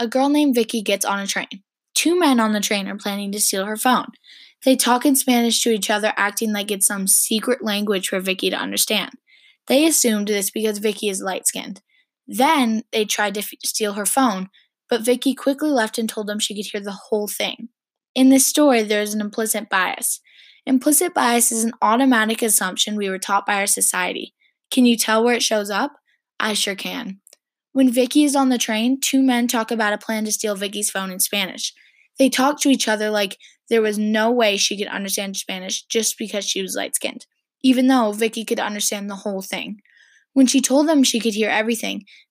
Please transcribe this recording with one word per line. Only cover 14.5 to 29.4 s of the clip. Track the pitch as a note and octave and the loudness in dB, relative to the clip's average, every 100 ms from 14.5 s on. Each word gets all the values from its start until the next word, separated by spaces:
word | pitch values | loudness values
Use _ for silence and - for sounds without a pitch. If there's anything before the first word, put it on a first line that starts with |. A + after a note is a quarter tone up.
| _ _ _ - | _ _ _ -4
but | A#3+ | -2
Vicky | A3 B3+ C4+ C4 | 0 -2 -2 -2
quickly | - C#4 D4+ | -2 -2 0
left | C4+ G#3+ - | 0 0 -2
and | A3 | -6
told | - G#3 | -6 -8
them | G#3 | -4
she | - G3+ | -4 -6
could | G3+ | -8
hear | G#3 | -8
the | G3+ G3 - | -10 -12 -4
whole | G#3+ G#3 | -4 -2
thing. | - G3+ - A#3 _ _ _ _ - | -4 -6 -8 -14 _ _ _ _ 4
In | C4 | 6
this | C4+ - | 6 4
story, | - D4 A#3+ | 4 4 4
there | G#3 G#3+ | 2 0
is | G#3 G#3+ | -2 -4
an | |
implicit | G#3 G#3+ A3 G#3+ G#3+ | -4 -4 -4 -4 -2
bias. | F#3+ F3+ - - - _ - - _ - | -2 -2 -2 -6 -6 _ -20 -20 _ -2
Implicit | C4 D4+ D4 F4+ | 0 2 2 2
bias | - B3 A#3+ A#3 | 2 2 2 2
is | A3+ | 0
an | A3+ - | -2 0
automatic | G#3 A#3 C4+ A#3+ G#3+ A3 | 2 4 4 4 2 0
assumption | A#3 - F#3 - - G#3 | 0 0 0 -2 -4 -2
we | G3 | -4
were | F#3+ | -4
taught | - G3+ - | -2 -2 0
by | G3+ | -2
our | G3+ | 0
society. | - F#3 F#3 F3+ - - _ _ _ _ | 0 0 0 -2 -6 -10 _ _ _ _
Can | - B3 | 4 4
you | A3+ | 4
tell | - A3 | 2 2
where | A#3 A#3+ | 2 2
it | |
shows | - G#3+ G#3 | 0 0 -2
up? | G3+ C#4 - _ _ _ - | -2 -4 -6 _ _ _ -6
I | A3 G#3 | -4 -2
sure | - G3 | -2 -4
can. | F3+ F#3 - G3 _ - _ _ _ | -6 -8 -10 -14 _ -20 _ _ _
When | C4+ C4 | 2 4
Vicky | A#3+ B3+ D4 D4 | 4 2 4 4
is | C#4 | 4
on | C4 | 2
the | B3 | 2
train, | - A3 A#3+ C4+ | 0 0 0 0
two | - C4+ | 0 2
men | C4+ A#3+ | 4 4